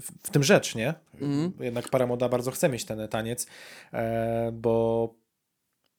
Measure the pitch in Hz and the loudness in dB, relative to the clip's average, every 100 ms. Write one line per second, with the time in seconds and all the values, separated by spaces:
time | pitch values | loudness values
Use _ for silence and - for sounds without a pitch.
0 | - - - 147 139 190 - 117 120 160 | -16 -14 0 2 6 4 4 -2 -4 -4
1 | _ 135 143 143 170 - 127 120 - 131 | _ -8 -2 0 -2 -4 -6 -4 0 0
2 | 123 123 123 123 123 - 170 120 - 107 | 2 2 0 0 -2 0 0 0 -6 -8
3 | 107 113 113 123 - - - - - 120 | -4 -4 -4 -6 -8 -12 -20 -20 -8 -4
4 | 113 113 113 113 117 117 117 113 113 113 | -2 0 0 0 -2 0 2 4 4 2
5 | 117 - _ _ _ _ _ _ _ | -2 -6 _ _ _ _ _ _ _